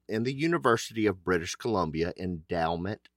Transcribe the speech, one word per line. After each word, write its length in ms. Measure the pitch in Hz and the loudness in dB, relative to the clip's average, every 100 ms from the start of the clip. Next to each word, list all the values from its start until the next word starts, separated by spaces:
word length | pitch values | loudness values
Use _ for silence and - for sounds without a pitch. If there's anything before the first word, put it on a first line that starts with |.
| - | -6
in 160 | 110 | -2
the 100 | 120 | -2
University 720 | 139 160 170 135 113 - 113 104 | -2 0 2 4 2 0 0 2
of 180 | 95 87 | 2 0
British 300 | 90 85 - | 0 0 -6
Columbia 580 | 123 104 82 78 85 - | 0 0 0 0 -2 -2
endowment 920 | 92 87 80 87 82 85 92 107 - | -6 -6 -4 0 0 0 -4 -8 -12